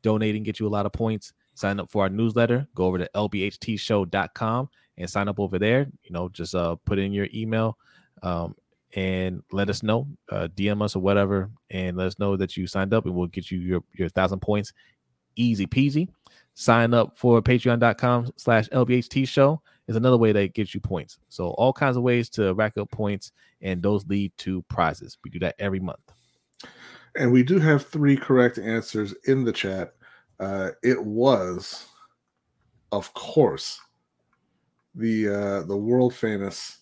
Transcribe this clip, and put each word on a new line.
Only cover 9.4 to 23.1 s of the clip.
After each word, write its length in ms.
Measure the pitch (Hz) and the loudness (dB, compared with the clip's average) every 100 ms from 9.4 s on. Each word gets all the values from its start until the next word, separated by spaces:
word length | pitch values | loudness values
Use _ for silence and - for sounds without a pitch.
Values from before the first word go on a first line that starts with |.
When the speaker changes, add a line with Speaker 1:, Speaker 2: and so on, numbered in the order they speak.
| - | -8
Speaker 1:
let 180 | 95 101 | -4 -2
us 120 | - | -2
know, 260 | 107 113 139 - - | -2 -2 -2 -14 -10
uh, 180 | 101 82 | -6 -6
D 140 | 95 101 | -4 -2
M 140 | 104 | 0
us 140 | 104 95 | -2 0
or 40 | |
whatever, 500 | 92 101 98 98 98 117 _ | 2 2 2 0 -4 -10 _
and 260 | 92 92 90 | -6 -4 -4
let 120 | 92 | -4
us 100 | - | -2
know 180 | 101 98 | -2 0
that 200 | 95 - | -2 -4
you 100 | 92 | -6
signed 260 | 98 98 | -4 0
up, 140 | 113 95 | 0 0
and 80 | |
we'll 120 | 90 90 | -2 -4
get 240 | 95 - | -6 -8
you 80 | 92 | -6
your, 260 | 90 90 - | -2 -2 -4
your 140 | - 85 | -6 -4
thousand 320 | - 92 95 | 0 0 0
points. 320 | - 104 101 _ _ _ _ _ _ - | 0 -2 -2 _ _ _ _ _ _ -2
Easy 300 | 120 107 95 | 0 0 0
peasy. 420 | - 139 147 180 _ _ _ _ | 2 2 0 -4 _ _ _ _
Sign 400 | - - 117 117 | -4 4 6 6
up 220 | 120 110 - | 4 2 0
for 240 | 123 117 | 4 6
Patreon 380 | 110 123 127 117 | 6 2 2 4
dot 180 | 117 - | 2 2
com 340 | 123 120 120 - | 0 0 -2 -6
slash 320 | - 113 107 | 2 2 4
L 120 | 131 | 0
B 100 | 123 | 2
H 140 | 123 - | 2 0
T 160 | 135 | -2
show 380 | 135 - 139 156 _ _ - | 0 4 4 2 _ _ -4
is 80 | 110 | 0
another 220 | 127 123 | 4 6
way 140 | 113 | 6
that 220 | 104 98 | 4 2
gets 200 | - 101 | -2 -4
you 60 | 98 | -6
points. 380 | - 92 - - _ | -6 -6 -8 -20 _
So 220 | - 90 | -8 -6
all 220 | - 123 | 2 2
kinds 240 | - 139 123 | 4 0 2
of 60 | |
ways 260 | 123 120 117 | 2 0 0
to 240 | - 101 | 0 0
rack 220 | 92 107 104 | 2 -2 -2
up 140 | 101 | -8
points, 420 | - 104 | -4 -4